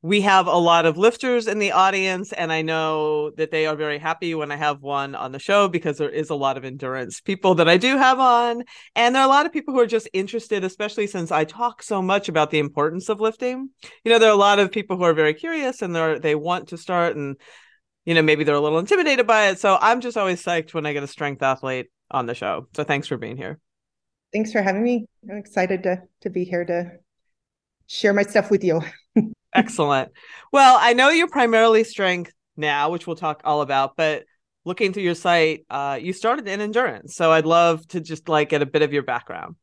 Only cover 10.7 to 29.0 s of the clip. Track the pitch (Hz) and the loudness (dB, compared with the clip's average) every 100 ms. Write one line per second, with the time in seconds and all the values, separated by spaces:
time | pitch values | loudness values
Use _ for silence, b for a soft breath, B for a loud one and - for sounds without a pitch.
10.7 | - 208 208 208 196 165 156 156 208 240 | -6 -8 -4 -6 -6 -2 -2 -2 -4 -6
11.7 | - - 202 185 202 202 156 151 156 127 | -6 -6 -4 0 -2 0 0 0 0 -2
12.7 | - 151 175 180 208 220 220 247 254 269 | -2 -4 -4 -6 -2 -4 -4 -6 -6 -12
13.7 | _ B B 226 226 220 208 202 202 196 | _ B B 4 6 8 8 6 6 2
14.7 | 214 - 180 175 156 156 156 330 320 269 | 0 -6 0 2 4 2 0 -6 -4 -4
15.7 | - 185 170 160 151 160 151 160 180 143 | -6 -6 -2 -2 -2 0 -2 -2 -4 -6
16.7 | 165 - 180 170 147 143 135 b b b | -16 -4 0 0 -2 -8 -10 b b b
17.7 | b _ _ - 165 156 151 151 147 151 | b _ _ 0 2 4 2 2 2 2
18.7 | 160 - 381 311 262 226 220 208 185 202 | -2 0 0 2 0 2 4 2 2 2
19.7 | 190 214 247 247 226 196 180 - 170 160 | 4 4 2 -2 -4 -2 -4 -4 -4 -4
20.7 | 165 151 143 139 - 147 135 135 131 135 | -8 -6 -6 -8 -8 -8 -2 -2 -2 -4
21.7 | 127 123 _ _ 135 120 120 101 85 131 | -8 -10 _ _ -6 -6 -6 -6 -6 -8
22.7 | - 147 180 - 123 107 127 98 156 _ | -10 -4 -4 -4 -8 -8 -12 -12 -14 _
23.7 | _ _ _ _ _ _ 202 220 220 196 | _ _ _ _ _ _ -6 -4 -2 -2
24.7 | 190 240 240 220 _ 220 208 202 - 185 | -2 -2 -2 -6 _ -16 -16 -8 -4 -2
25.7 | 185 185 180 180 _ 202 180 180 180 175 | -2 -4 -6 -8 _ -8 -6 -6 -6 -4
26.7 | 175 175 - _ _ _ _ _ _ _ | -6 -6 -14 _ _ _ _ _ _ _
27.7 | _ _ - 214 202 202 220 208 202 185 | _ _ -2 0 2 2 0 2 0 2
28.7 | 160 160 - | -2 -2 -16